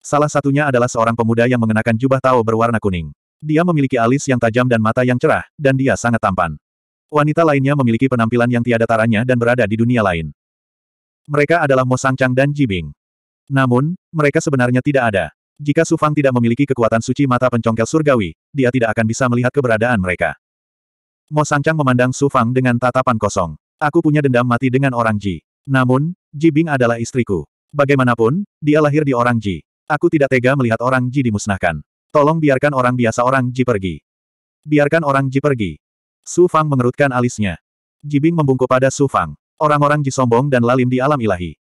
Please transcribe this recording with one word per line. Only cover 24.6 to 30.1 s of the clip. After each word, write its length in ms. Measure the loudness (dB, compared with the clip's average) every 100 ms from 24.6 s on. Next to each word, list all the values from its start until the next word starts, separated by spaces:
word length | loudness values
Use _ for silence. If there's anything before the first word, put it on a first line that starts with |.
| 0
dengan 240 | 0 0
orang 240 | 0 0 -2
Ji. 240 | -4 -8 _ _ -2
Namun, 480 | 0 2 0 0 -8 _
Ji 240 | 0 2
Bing 160 | 2 0
adalah 320 | 0 0 0
istriku. 400 | -4 -4 -2 -4 -6 _ _
Bagaimanapun, 720 | -2 0 2 2 2 2 0 -6 _
dia 160 | 0 2
lahir 240 | 2 2
di 160 | 0 0
orang 240 | 0 0
Ji. 240 | -4 -8 _ _ -6
Aku 240 | -2 0